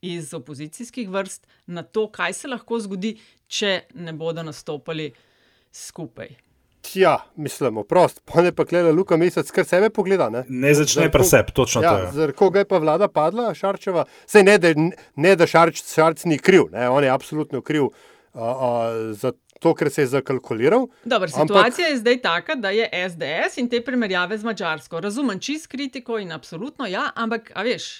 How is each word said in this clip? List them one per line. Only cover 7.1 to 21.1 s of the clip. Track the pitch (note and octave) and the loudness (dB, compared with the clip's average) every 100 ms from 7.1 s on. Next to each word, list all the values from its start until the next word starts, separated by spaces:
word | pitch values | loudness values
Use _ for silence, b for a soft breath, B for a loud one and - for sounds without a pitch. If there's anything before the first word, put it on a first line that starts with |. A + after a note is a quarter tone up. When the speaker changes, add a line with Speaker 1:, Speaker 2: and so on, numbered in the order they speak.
| C#3 - | 4 -2
Speaker 2:
mislim, | - D3 - C3 A2 | -10 -8 -4 -4 -4
oprost, | G#2 E3 D3+ - | 0 4 2 0
pol | - E3 | -2 2
je | F3 | 2
pa | - | 0
klele | D3+ F3 E3+ | -2 2 2
Luka | D#3+ F#3+ E3 | 2 2 2
Mesec | F3 E3+ D3+ | 2 0 -2
kar | - | -2
sebe | F3 F3 G#3+ | 0 2 2
pogleda, | G#3+ F#3 F#3+ B2+ | 0 0 2 0
ne. | A2+ B2+ | -2 -6
Speaker 3:
Ne | B2+ C#3 | -2 4
začne | D3 D3+ C#3+ | 4 4 2
Speaker 2:
Zaradi | D#3 | 2
Speaker 3:
pri | C#3 | 4
Speaker 2:
ko-, | B2 | 6
Speaker 3:
sebi, | C3 G#2 | 4 4
točno | - B2 A#2+ | 0 0 2
Speaker 2:
ja, | E3 | 2
Speaker 3:
to | G2+ | 2
je. | F2+ | -2
Speaker 2:
zaradi | C3+ D#3 | -2 -2
koga | C3 F#3+ F3+ | 2 2 4
je | G3 | 2
pa | F#3 | 2
vlada | D#3 D#3+ G3+ | 2 2 2
padla, | - D#3 G#3+ A#3 | 2 0 0 -4
Šarčeva? | D#3+ G3 G3 - F3 C#3+ b | -4 -4 -4 -2 -2 -4 b
Saj | b G#3 | b 6
ne, | G3 G#3 | 8 6
da, | E3 D3+ E3 - b | 4 2 0 -4 b
ne, | - E3 | 0 2
da | F#3 D#3+ | 4 6
Šarč-, | E3 E3+ - - | 6 4 2 -6
Šarc | - D#3+ D#3+ | 2 2 2
ni | F3 D3+ | -2 0
kriv, | - F#3 F2 | 6 6 4
ne, | F#2 B2 | 0 0
on | C3 | 2
je | C#3 | 2
absolutno | C3 - D3+ D3 C3 | 0 -2 -8 -6 -8
kriv, | - D#3 C3+ b b b b | -4 0 0 b b b b
a, | C3 | -8
a, | A2+ C3 B2+ A#2+ A#2 A2+ A2 | -6 -2 -2 -2 -2 -4 -8
za | G#2 B2+ - _ _ | -4 -6 -6 _ _
to, | E3 | 2
ker | D3 D3+ | 2 0
se | - | 0
je | C3+ | 0
zakalkuliral, | C3+ - C3 - A2+ B2+ A3+ C4 b | 0 -2 -6 -4 0 4 4 0 b
Speaker 1:
Dobro, | - | -4